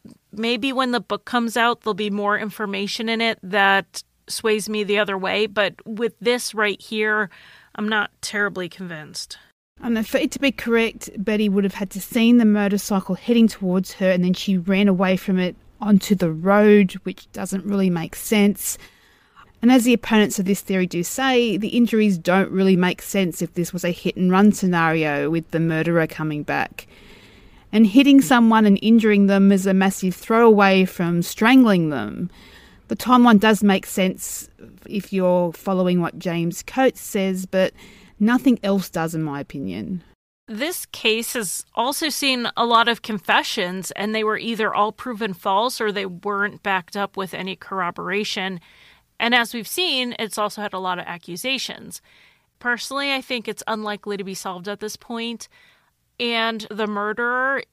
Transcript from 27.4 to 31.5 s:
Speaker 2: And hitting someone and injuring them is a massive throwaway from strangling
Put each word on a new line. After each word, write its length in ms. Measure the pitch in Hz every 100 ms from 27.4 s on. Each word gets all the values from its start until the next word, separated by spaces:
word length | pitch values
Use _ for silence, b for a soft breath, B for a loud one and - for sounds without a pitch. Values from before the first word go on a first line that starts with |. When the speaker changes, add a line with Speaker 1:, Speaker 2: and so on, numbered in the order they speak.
| b b b
Speaker 2:
And 160 | 214 220
hitting 340 | 226 277 277
someone 460 | 262 247 226 220 214
and 100 | 196
injuring 420 | 214 226 220 208 196
them 260 | 196 196
is 140 | 196 190
a 80 |
massive 400 | 190 190 - 190
throwaway 720 | 175 - 226 233 208 196 190 185
from 380 | - 170 170
strangling 640 | 175 - 220